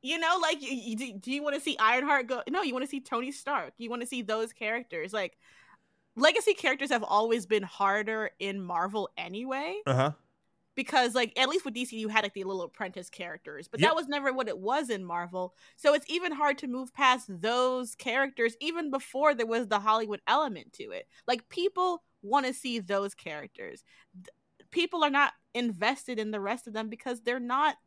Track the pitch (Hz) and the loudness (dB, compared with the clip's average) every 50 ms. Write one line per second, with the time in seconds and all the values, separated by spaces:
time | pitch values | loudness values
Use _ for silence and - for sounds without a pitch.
0 | - 262 311 330 330 330 349 370 339 330 359 285 285 233 269 254 277 247 220 214 | -2 -2 -2 0 4 4 4 4 4 2 0 0 -2 -6 -6 -6 -4 -4 -4 -4
1 | 262 254 202 196 - 247 262 285 294 294 277 320 - 320 285 - 220 220 240 262 | -4 -6 -8 -10 -6 -4 -4 -2 -2 -2 -2 -2 -2 -2 0 2 4 4 4 4
2 | 269 285 294 277 254 226 254 240 - - 269 359 - 269 233 254 262 277 - 269 | 4 4 2 2 2 0 -4 -4 -4 -2 -2 -2 0 0 -2 -2 -4 -4 -6 -8
3 | 254 - - 233 254 254 277 - - 277 285 262 170 135 - _ 233 226 233 240 | -6 -4 -4 -4 -4 -4 -8 -8 -6 -2 -2 -2 -2 -4 -10 _ -8 -6 -6 -6
4 | 240 240 277 247 233 196 220 220 220 220 - _ 233 214 226 240 247 _ - 165 | -6 -4 -4 -6 -2 -2 -2 -2 -2 -4 -4 _ -4 -4 -2 -4 -4 _ -8 -6
5 | 151 190 202 220 190 175 _ _ _ _ - - - _ - _ _ _ _ _ | -6 -4 -4 -4 -4 -4 _ _ _ _ -20 -20 -20 _ -20 _ _ _ _ _
6 | _ _ _ - 254 311 302 453 427 - 392 - - 294 262 269 277 277 294 233 | _ _ _ 6 6 6 6 6 4 4 2 4 2 0 2 2 0 0 0 0
7 | 214 - - 208 214 226 226 240 190 180 214 214 196 180 - - 202 196 196 208 | 2 4 4 4 6 6 2 2 2 2 2 2 2 0 -4 0 2 2 2 2
8 | 214 214 220 220 214 - - _ 190 196 190 196 190 175 175 170 175 190 202 220 | 0 0 -2 -2 -2 -4 -4 _ -6 -4 -4 -4 -6 -2 0 0 0 0 0 -2
9 | 196 - _ - 170 175 180 208 247 262 262 269 285 330 370 415 427 - 131 127 | -4 -4 _ -10 -10 -8 -8 -8 -6 -6 -4 -4 -4 -6 -6 -6 -2 0 2 4
10 | 131 143 151 - _ _ _ _ _ _ _ _ _ _ _ - 262 - - 277 | 4 2 0 -4 _ _ _ _ _ _ _ _ _ _ _ -6 -4 0 2 4
11 | 247 247 214 254 247 226 - - 262 262 302 370 - 277 214 233 247 247 - 220 | 4 4 4 2 0 0 2 0 2 2 2 0 -2 -2 -4 -4 -6 -6 -4 -6
12 | 220 214 214 220 214 202 _ 202 196 185 196 190 175 170 _ - 220 185 185 196 | -4 2 2 2 2 2 _ -6 -6 -4 -4 -4 -6 -8 _ -8 -8 -8 -8 -10
13 | 180 - - - 180 170 160 - _ - 147 139 165 - - - - 311 311 330 | -12 -14 -12 -12 -10 -10 -10 -12 _ -14 -14 -14 -14 -12 -2 2 4 4 4 2
14 | 339 262 285 285 277 277 254 262 254 220 160 185 185 208 254 294 311 240 233 196 | -2 -4 -4 -2 0 0 0 0 -2 -4 -4 -4 -2 0 0 0 0 -2 -4 -6
15 | 190 175 170 175 175 175 175 185 180 180 _ _ - - _ _ - 294 285 302 | -4 -4 -4 -6 -6 -6 -6 -6 -6 -6 _ _ -20 -20 _ _ 4 4 4 4
16 | 294 - 311 349 349 359 311 269 294 294 285 285 - 262 247 254 262 247 _ - | 2 0 -4 -2 -2 -2 -2 0 2 0 0 0 -4 -6 -6 -6 -6 -8 _ 2
17 | 277 262 254 254 - - 196 175 165 220 240 247 254 254 254 254 254 226 - _ | 4 4 4 4 0 -10 -10 -4 -2 0 2 4 4 2 2 0 -4 -6 -8 _
18 | - 262 226 262 269 269 262 - 233 233 226 - - 311 320 339 339 302 262 269 | -6 -2 0 0 0 0 0 0 0 0 0 -2 -6 -4 -4 -2 -4 -2 -4 -4
19 | 247 - - 262 285 302 294 226 233 226 226 233 247 196 214 202 202 214 214 226 | -6 -4 -2 2 4 4 4 4 0 0 0 0 0 2 0 2 4 4 4 4
20 | 226 208 208 196 _ - 220 277 311 277 208 160 - - _ - 123 107 90 90 | 4 0 -4 -4 _ 2 4 4 4 0 -4 -8 -12 -16 _ -14 -12 -8 -8 -10
21 | - _ _ - _ - 254 233 - _ - - 349 403 - 359 359 370 349 330 | -10 _ _ -14 _ 0 0 0 -2 _ -6 -2 -2 0 2 2 2 2 0 -2
22 | _ _ _ _ - 202 233 285 269 254 262 - - 262 240 233 196 175 202 196 | _ _ _ _ -6 2 2 2 2 2 -4 -4 -4 -4 -2 -2 -2 0 0 0
23 | 202 202 - - - 180 151 151 147 - _ - - 87 65 - _ _ _ - | 0 -2 -6 -8 -12 -10 -10 -10 -10 -14 _ -12 -12 -12 -12 -14 _ _ _ -20
24 | - _ _ 185 185 - - _ _ _ _ _ - _ - 339 339 - - 349 | -20 _ _ -20 -20 -20 -20 _ _ _ _ _ -20 _ 0 0 0 0 2 2
25 | 311 294 269 277 285 - - _ _ _ _ 240 247 233 208 170 208 220 277 269 | 2 4 6 4 4 4 2 _ _ _ _ -2 -2 -2 0 2 2 2 2 0
26 | - - 254 220 220 214 214 208 196 196 226 247 - 240 208 220 220 220 220 226 | -4 -6 -4 -4 -4 -4 -4 -4 -2 -2 -4 -4 -6 -8 -6 -6 -6 -6 -8 -8
27 | - 262 247 233 _ 240 240 262 240 240 247 269 294 302 285 _ _ | -6 -6 -6 -4 _ -4 -2 -2 -2 -2 0 2 4 2 2 _ _